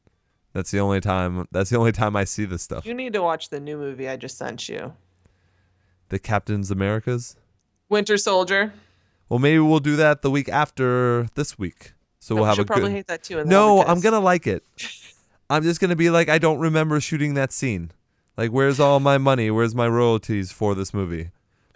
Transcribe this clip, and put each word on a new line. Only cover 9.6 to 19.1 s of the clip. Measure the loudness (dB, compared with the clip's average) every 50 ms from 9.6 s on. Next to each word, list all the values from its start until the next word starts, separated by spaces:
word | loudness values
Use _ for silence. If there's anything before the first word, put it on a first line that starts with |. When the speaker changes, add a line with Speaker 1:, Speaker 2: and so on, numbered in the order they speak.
Speaker 1:
we'll | 6 4 4 4
do | 2 2 2
that | 4 4 4 4 2
the | 0 0
week | 0 0 -2 0
after | 0 0 -2 -2 -2 -2 0 2 2 2 2 2 0 0 -2 -4 -6
this | -6 -6 -6 -6 -8
week. | -8 -8 -8 _ -20 -20 _ _ _ _ _ _
So | -8 -4 0
Speaker 2:
No, | 2
Speaker 1:
we'll | 2 2
have | 2
Speaker 2:
she'll | 2 0
Speaker 1:
a |
Speaker 2:
probably | 0 0 0 0 0
Speaker 1:
good | -4
Speaker 2:
hate | -6 -6
that | -8 -10 -10
too, | -10 -8 -6 -2
and | 2 4
then | 6
Speaker 1:
No, | 6 6 6 6 6
Speaker 2:
I'll | 4
be | 4
Speaker 1:
I'm | 2
Speaker 2:
pissed. | 2 2
Speaker 1:
gonna | 2 2 2
like | 2 2 2 2 0
it. | -2 -4 -4 _ _ _ -16 -16 -16 -16 -18 -20 -20
Speaker 2:
<laughs> | -20 _ _ _ _ _ _ -2
Speaker 1:
I'm | -2 0
just | 0 0 0 0
gonna | 0 0 2
be | 2 2 4
like, | 4 4 4 4
"I | 2 2
don't | 2 2 0 0
remember | 0 0 0 0 0 0 0 -2
shooting | -2 -2 -4 -2 -2 -2 -2
that | -2 -2 -4
scene. | -4 -4 -4 -4 -4 -4 -6 -10 -16 _ _ _ _ _ _ _ -8
Like, | -6 -4 -2
where's | 0 2 2 2 4 4
all | 4 4 4 4
my | 4 2